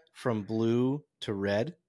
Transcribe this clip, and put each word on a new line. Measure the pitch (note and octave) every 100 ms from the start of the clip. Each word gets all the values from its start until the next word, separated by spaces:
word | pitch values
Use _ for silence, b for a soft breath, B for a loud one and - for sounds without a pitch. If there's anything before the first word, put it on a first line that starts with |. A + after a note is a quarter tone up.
| _
from | - C3 A2
blue | G2+ A2+ A2+ A#2 B2+ C#3+ - _
to | -
red. | G2+ G2 G2+ C3+ -